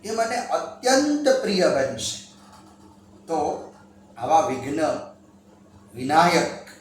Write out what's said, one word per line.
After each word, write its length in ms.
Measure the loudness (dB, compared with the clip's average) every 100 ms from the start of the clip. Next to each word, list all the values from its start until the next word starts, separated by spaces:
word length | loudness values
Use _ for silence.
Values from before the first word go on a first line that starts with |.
| -6
એ 20 |
મને 260 | -4 -2 -2
અત્યંત 920 | -2 -4 -6 -4 2 4 4 0 2
પ્રિય 400 | 2 2 2 2
બનશે. 540 | 2 -2 -4 -8 -10 -16 -20 -20 -20 -20 -20 -20 -20 -20 -20 -6
તો 380 | -2 -2 -4 -12 -20 -20 -20 -20 -10
આવા 220 | 2 2
વિઘ્ન 400 | 2 -4 -6 -2 -2 -2 -8 -20 -20 -20 _ -20 -20 -20 -20
વિનાયક 760 | -10 0 4 6 4 0 -6 -16 -20